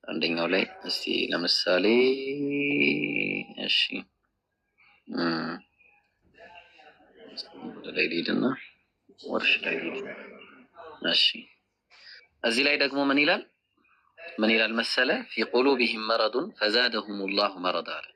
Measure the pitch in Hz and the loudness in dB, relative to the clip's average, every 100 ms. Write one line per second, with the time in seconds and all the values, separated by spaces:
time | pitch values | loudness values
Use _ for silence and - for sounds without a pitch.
0 | - 80 82 82 85 95 - - 90 - | -6 -4 -2 0 0 0 0 -6 -8 -6
1 | - 90 - 82 87 - - 90 101 120 | -4 -4 -2 -2 0 0 4 4 6 6
2 | 131 135 135 143 143 143 143 143 143 147 | 4 2 -2 -4 -2 0 0 2 2 2
3 | 147 98 98 98 - - - - - - | -2 -2 -2 -4 -8 -8 0 0 0 -4
4 | - _ _ _ _ _ _ _ _ _ | -10 _ _ _ _ _ _ _ _ _
5 | - 82 85 82 80 - _ _ _ _ | -10 -2 -2 -2 -4 -8 _ _ _ _
6 | _ _ _ _ - - - _ - _ | _ _ _ _ -20 -20 -20 _ -20 _
7 | _ - - - - - - - - - | _ -20 -18 -16 -16 -14 -14 -12 -8 -2
8 | - - - - - - - _ _ _ | 0 0 0 0 0 -2 -10 _ _ _
9 | _ - - - - - - - 160 135 | _ -16 -4 0 2 2 0 -4 -4 -8
10 | - - - - - - - - - - | -10 -12 -16 -18 -20 -20 -20 -20 -18 -6
11 | - - - 113 - _ _ _ _ - | 0 4 4 0 -14 _ _ _ _ -20
12 | - - _ _ 117 117 143 147 139 139 | -20 -20 _ _ 0 2 2 4 2 2
13 | 139 139 147 196 - _ _ _ _ _ | 2 4 4 2 -2 _ _ _ _ _
14 | _ - - - 107 113 110 113 117 - | _ -18 -14 0 2 4 2 0 -2 0
15 | 127 220 240 - 113 120 135 127 117 110 | 2 0 -4 -6 0 4 4 4 2 -2
16 | 107 113 110 123 185 - 107 113 123 110 | -2 0 2 0 -6 -2 0 2 2 -2
17 | 101 101 95 101 104 92 90 87 82 78 | -6 -6 -2 0 0 0 -2 -2 -4 -10
18 | - | -12